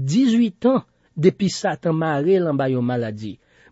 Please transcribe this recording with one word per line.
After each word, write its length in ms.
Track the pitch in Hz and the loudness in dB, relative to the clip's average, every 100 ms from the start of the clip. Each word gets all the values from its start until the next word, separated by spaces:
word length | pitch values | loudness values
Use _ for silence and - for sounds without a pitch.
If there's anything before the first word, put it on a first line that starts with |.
| 135 | 0
dizwitan, 800 | 190 262 226 233 - 247 262 - _ _ | 2 2 2 0 0 0 0 -4 _ _
depi 340 | - 175 - 196 | 0 0 2 -2
Satan 460 | - 190 147 175 160 | -2 -4 -4 -2 -2
mare 400 | 160 143 156 190 | -2 0 2 2
l 80 | 170 | 2
anba 220 | 139 135 | 0 0
yon 160 | 127 120 | 0 -2
maladi, 480 | 123 113 107 107 92 _ _ _ | -2 -4 -8 -12 -14 _ _ _